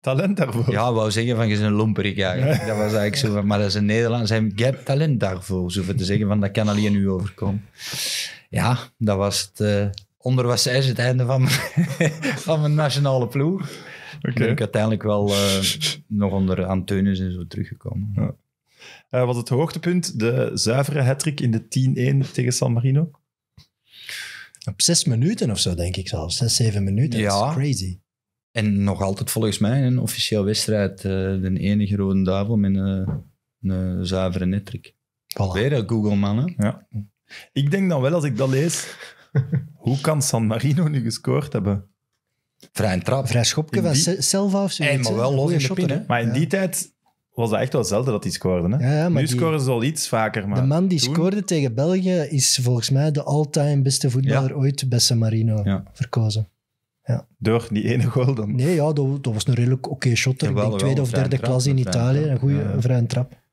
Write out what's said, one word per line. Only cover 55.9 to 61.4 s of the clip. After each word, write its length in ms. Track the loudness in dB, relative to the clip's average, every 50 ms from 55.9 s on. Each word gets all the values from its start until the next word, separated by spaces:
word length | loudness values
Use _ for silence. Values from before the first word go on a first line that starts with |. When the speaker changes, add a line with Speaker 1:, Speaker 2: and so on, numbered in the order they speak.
| -8
Speaker 3:
verkozen. 540 | -8 -8 -2 0 0 0 0 0 -2 -4 -4 _ _ _ _ _ _ _ _ _ _ _
Ja. 220 | -4 -4 -4 -4 _ _
Speaker 1:
Door 300 | _ 0 2 2 2 0 -2
die 120 | -2 -2 0
ene 200 | 0 2 2 0
goal 300 | 2 2 2 2 2 0
dan? 200 | 0 -2 -2 -2
Speaker 3:
Nee, 200 | 0 0 2 2
ja, 180 | 2 2 2 0
dat, 300 | 0 0 0 -2 -2 -4
dat 100 | -4 -4
was 140 | -2 0
een 60 | 0 2
redelijk 360 | 2 2 2 0 0 -2 -8
oké 240 | -8 -2 0 0 2
shotter. 320 | 2 0 0 -2 0 0
Speaker 2:
Jawel, 160 | 0 0 0 0
Speaker 3:
Ik 60 | 0
denk 100 | 0 0
tweede 160 | 0 2 2 2
Speaker 2:
jawel, 20 | 0 0
Speaker 3:
of 40 | 0
Speaker 2:
vrije 140 | 0 2 2
Speaker 3:
derde 140 | 0 0